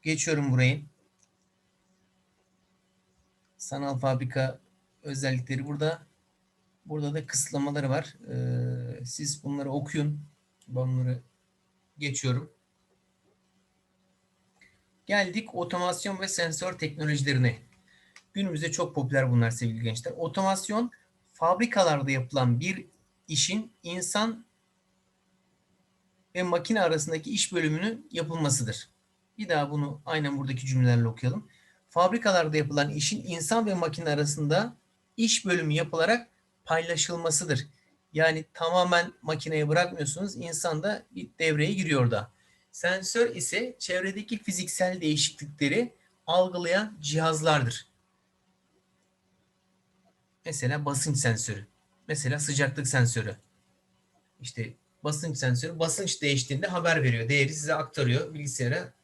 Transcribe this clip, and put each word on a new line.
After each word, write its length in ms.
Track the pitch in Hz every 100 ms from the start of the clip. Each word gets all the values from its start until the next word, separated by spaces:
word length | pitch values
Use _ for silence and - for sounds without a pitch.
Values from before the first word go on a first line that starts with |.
Geçiyorum 500 | 156 156 - 151 143
burayı. 300 | 127 127 147 - _ _ _ _ _ _ _ _ _ _ _ _ _ _ _ _ _ _ _ _ _ _ _ _ _ _ _
Sanal 420 | - 139 139 131
fabrika 600 | 135 131 127 135 131 - _ _ _ _
özellikleri 640 | 147 135 135 131 123 131 139
burada. 400 | 143 156 165 - _ _ _ _ _ _ _ -
Burada 280 | 151 143
da 120 | 151 151
kısıtlamaları 640 | - - 143 139 143 139
var. 260 | 135 - - -
Ee, 760 | 127 123 123 123 123 123 123
siz 400 | 123 - 147 -
bunları 260 | 143 143 139
okuyun. 500 | 143 143 156 147 147 - _ _ _ -
Ben 180 | 127 131
bunları 360 | 131 127 123 - _ _ _ _ _ _ -
geçiyorum. 540 | 147 127 131 120 156 _ _ _ _ _ _ _ _ _ _ _ _ _ _ _ _ _ _ _ _ _ _ _ _ _ -
Geldik 480 | 202 185 185 220
otomasyon 640 | - 175 180 180 175 202 190
ve 80 | 190
sensör 500 | - 170 156 185 180
teknolojilerine. 800 | 160 151 151 143 135 135 123 113 - _ _ _ _ - _
Günümüzde 380 | - 196 156 160
çok 220 | 156 170
popüler 360 | - 131 135 131
bunlar 200 | 120 117
sevgili 320 | 117 117 113
gençler. 300 | 117 113 -
Otomasyon, 800 | - 165 196 190 190 - 214 240 - _ _ _
fabrikalarda 800 | _ 165 185 233 202 175 147 139
yapılan 500 | 135 123 143 123 120
bir 260 | 170 190 - _ _ _ -
işin 440 | 156 - 202 220 _
insan 640 | 170 180 175 208 220 226 - _ _ _ _ _ _ _ _ _ _ _ _ _ _ _ _ _ _
ve 80 | 180
makine 380 | 185 175 170 220
arasındaki 500 | 175 160 143 160 151
iş 220 | 202 -
bölümünün 560 | 175 156 156 202 226 -
yapılmasıdır. 800 | 165 156 165 147 127 113 - - _ _ _ _ -
Bir 100 | 208
daha 220 | 160 143
bunu 320 | 147 143 143 -
aynen 320 | 156 147 139
buradaki 280 | 135 131 131
cümlelerle 420 | 127 127 120 117
okuyalım. 400 | 113 123 202 - _ _ _ _
Fabrikalarda 680 | - 180 233 226 185 156 151
yapılan 340 | 147 147 143
işin 340 | 151 - 214
insan 420 | - 170 156 226 220
ve 80 |
makine 360 | 185 165 156 165
arasında 680 | 147 147 147 151 165 233 - _ _ _ -
iş 300 | 226 - 190
bölümü 280 | 180 160
yapılarak 540 | 151 165 165 165 240 240 _ _ _
paylaşılmasıdır. 1000 | - 160 170 165 - 170 165 151 160 131 - _ _ _ _
Yani 320 | 156 160 156 156
tamamen 580 | - 165 180 180 175 175 -
makineye 460 | - 156 156 156 147
bırakmıyorsunuz, 680 | 156 175 175 143 151 196 226
insan 460 | 170 156 175 156
da 200 | 185 214 -
bir 180 | - - _
devreye 340 | 160 151 156
giriyor 380 | 202 160 139 120
da. 200 | 107 110 _ _ _ _
Sensör 600 | - 175 190 190 240 233 185
ise 400 | - 185 247 -
çevredeki 600 | - 180 190 196 208 220
fiziksel 640 | - 180 165 - 185 185
değişiklikleri 920 | 156 151 - - - - 143 180 240 _ _ _ -
algılayan 720 | 175 185 180 175 185 214 208
cihazlardır. 880 | 147 156 160 156 160 151 123 - - _ _ _ _ _ _ _ _ _ _ _ _ _ _ _ _ _ _ _ _ _ _ _ _ _
Mesela 400 | - 151 123 147
basınç 320 | 143 139 156 139
sensörü. 500 | 123 110 - 101 104 _ _ _ -
Mesela 300 | - 127 139
sıcaklık 500 | 147 139 143 127 135
sensörü. 480 | 135 120 117 104 - _ _ _ _ _ _ _ _ _ _
İşte 340 | 123 - 113 - _ _
basınç 340 | 151 147 165 135
sensörü 400 | 131 123 156 165
basınç 440 | 165 - 190 -
değiştiğinde 440 | 143 135 - 139 190
haber 360 | 180 170 156
veriyor. 260 | 131 117 113
Değeri 260 | 143 135
size 200 | 151 147
aktarıyor 600 | 156 156 - 127 127 156
bilgisayara. 580 | 156 147 - 120 131 - _